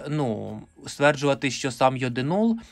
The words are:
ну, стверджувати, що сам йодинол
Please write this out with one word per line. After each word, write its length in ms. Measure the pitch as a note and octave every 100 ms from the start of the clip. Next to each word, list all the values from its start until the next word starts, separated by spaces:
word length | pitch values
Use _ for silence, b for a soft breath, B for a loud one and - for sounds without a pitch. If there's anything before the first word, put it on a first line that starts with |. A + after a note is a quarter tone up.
| D3
ну, 500 | D3+ C3 G#2+ G#2 G#2+ - _ -
стверджувати, 640 | - C#3+ D3 C#3+ C3+ C#3+
що 200 | B2 C#3
сам 260 | B2 C3 B2+
йодинол 600 | B2+ A#2+ C3+ F#3 A3+ A3+ B